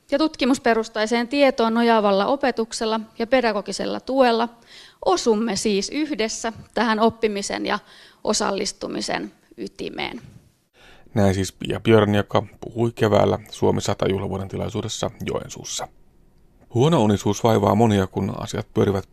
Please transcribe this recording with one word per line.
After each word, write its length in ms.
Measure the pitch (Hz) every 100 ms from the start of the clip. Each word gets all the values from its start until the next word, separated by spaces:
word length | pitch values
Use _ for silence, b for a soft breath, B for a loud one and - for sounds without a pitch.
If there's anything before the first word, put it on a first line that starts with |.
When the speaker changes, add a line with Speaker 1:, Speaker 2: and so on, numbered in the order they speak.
| _
Speaker 1:
ja 60 | 277
tutkimusperustaiseen 1080 | 311 - 262 269 240 226 220 214 220 240 233
tietoon 460 | 285 277 269 226
nojaavalla 520 | 226 233 226 202 196 202
opetuksella 760 | 277 269 233 226 - 220 220 214 -
ja 80 | 226
pedagogisella 720 | 262 233 208 190 190 196 208
tuella 500 | - 269 247 226 233 - B B B B -
osumme 500 | 359 240 214 226 190
siis 340 | 220 196 202
yhdessä 640 | 285 294 208 220 - 226 220 -
tähän 260 | - 226 220
oppimisen 640 | 226 226 220 202 196 202 196
ja 140 | 208 - B B B
osallistumisen 1080 | - 214 202 196 190 - 208 - - - - - _ -
ytimeen. 640 | 196 - - - 143 120 - - _ _ _ _ b b b
Speaker 2:
Näin 200 | 113 98
siis 180 | 95 92
Pia 280 | - - 104
Björn, 360 | 113 110 104 104
joka 280 | - - 101 -
puhui 300 | - 117 117 -
keväällä 440 | 110 101 98 98 -
Suomi 300 | - 104 98
sata 260 | - 101 95
juhlavuoden 380 | 98 98 95 95
tilaisuudessa 640 | 95 95 107 101 - - - -
Joensuussa. 600 | - - - - - - _ _ _ _ _ _ _ _
Huono 300 | 117 147 165
unisuus 400 | 107 98 104 101
vaivaa 320 | 117 110 101 101
monia, 320 | 117 101 95
kun 260 | 101 98 -
asiat 300 | - - -
pyörivät 360 | - 101 98 -